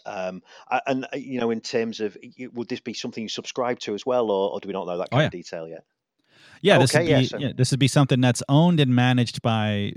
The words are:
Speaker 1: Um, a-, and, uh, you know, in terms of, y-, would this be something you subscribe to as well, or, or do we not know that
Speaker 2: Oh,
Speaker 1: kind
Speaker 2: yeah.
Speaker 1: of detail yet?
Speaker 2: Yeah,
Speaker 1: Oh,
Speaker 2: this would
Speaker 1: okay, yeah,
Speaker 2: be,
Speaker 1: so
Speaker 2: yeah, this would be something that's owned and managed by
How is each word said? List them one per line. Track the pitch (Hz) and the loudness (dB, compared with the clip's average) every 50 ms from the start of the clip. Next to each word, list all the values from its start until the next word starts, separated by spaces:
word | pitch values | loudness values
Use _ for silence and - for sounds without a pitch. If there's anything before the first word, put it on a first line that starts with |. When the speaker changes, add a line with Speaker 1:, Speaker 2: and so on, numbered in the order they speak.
| - | -12
Speaker 1:
Um, | 107 104 98 92 92 92 87 - _ - - - - | -12 -10 -10 -8 -10 -10 -12 -16 _ -20 -20 -8 -6
a-, | 123 127 - | -4 -4 -2
and, | 139 135 131 127 | -2 -4 -4 -4
uh, | - - | -8 -10
you | 139 120 139 131 123 | -12 -10 -8 -6 -4
know, | 117 117 | -2 -2
in | 113 113 - | -2 -4 -6
terms | - - 117 113 117 107 - | -4 -4 -4 -4 -4 -6 -6
of, | 107 104 - - - | -6 -8 -8 -10 -20
y-, | 120 - - 123 - 110 | -20 -18 -16 -16 -12 -10
would | 120 117 - | -10 -8 -8
this | 127 117 | -10 -10
be | - 120 110 | -10 -10 -10
something | - - 123 - 117 110 | -10 -10 -10 -10 -10 -10
you | 101 | -10
subscribe | - - - - - 135 123 120 123 - | -10 -10 -12 -10 -8 -6 -4 -4 -6 -6
to | - 117 104 | -6 -8 -8
as | 101 - | -6 -4
well, | 131 123 123 117 107 | -2 0 0 0 2
or, | 101 95 98 98 | 2 0 0 0
or | - 98 | -2 -6
do | - 95 | -8 -8
we | 92 | -8
not | 95 90 | -6 -6
know | 87 87 87 | -6 -6 -6
that | 90 - | -4 0
Speaker 2:
Oh, | 120 | 0
Speaker 1:
kind | 135 156 | 2 2
Speaker 2:
yeah. | |
Speaker 1:
of | - 92 | 0 -2
detail | 87 82 - - 85 80 | -8 -12 -12 -12 -12 -12
yet? | 82 80 73 - _ _ _ _ _ _ _ _ _ _ _ _ - - - - | -12 -14 -16 -20 _ _ _ _ _ _ _ _ _ _ _ _ -20 -14 -2 2
Speaker 2:
Yeah, | 185 196 | 4 6
Speaker 1:
Oh, | 131 | 6
Speaker 2:
this | 135 123 - | 6 6 4
would | 151 170 | 4 4
Speaker 1:
okay, | 165 | 4
yeah, | 147 131 | 4 4
Speaker 2:
be, | 131 | 2
Speaker 1:
so | 117 123 113 | 2 -2 -4
Speaker 2:
yeah, | - - 82 | -6 -4 0
this | - 127 - 143 | 0 0 2 2
would | 123 | 2
be | 139 127 | 2 4
something | - 147 139 - 143 123 127 | 4 4 4 4 4 4 4
that's | 123 120 - - - | 2 2 0 0 2
owned | 139 147 170 180 175 151 | 4 4 4 4 4 4
and | 143 127 123 | 4 4 4
managed | 123 123 127 127 123 120 110 - - - | 4 4 4 4 2 2 0 -2 -4 -2
by | 117 113 110 107 107 104 101 101 101 - | -2 0 0 0 0 -2 -2 -4 -4 -6